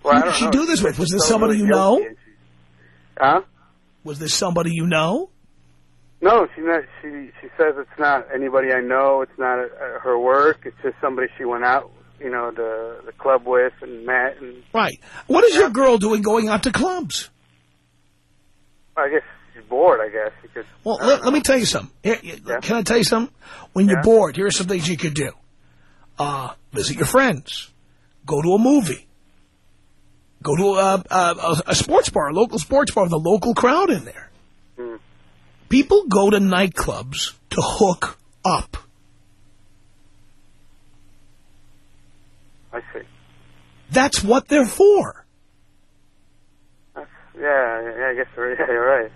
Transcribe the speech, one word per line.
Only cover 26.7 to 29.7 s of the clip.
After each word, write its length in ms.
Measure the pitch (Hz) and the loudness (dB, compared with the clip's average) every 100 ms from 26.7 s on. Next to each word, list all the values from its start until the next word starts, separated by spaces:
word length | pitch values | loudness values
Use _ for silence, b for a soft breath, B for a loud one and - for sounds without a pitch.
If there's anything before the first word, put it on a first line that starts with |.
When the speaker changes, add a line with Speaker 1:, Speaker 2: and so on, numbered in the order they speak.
Speaker 2:
visit 240 | - - 123 | -6 -6 -2
your 80 | |
friends. 640 | 143 254 262 139 - - - _ _ _ _ _ | 2 2 2 -2 -8 -16 -16 _ _ _ _ _
Go 160 | - 147 | -6 -2
to 120 | 165 | 2
a 40 | 202 | 2
movie. 480 | 247 294 175 123 _ _ _ _ _ _ _ | 4 4 2 -8 _ _ _ _ _ _ _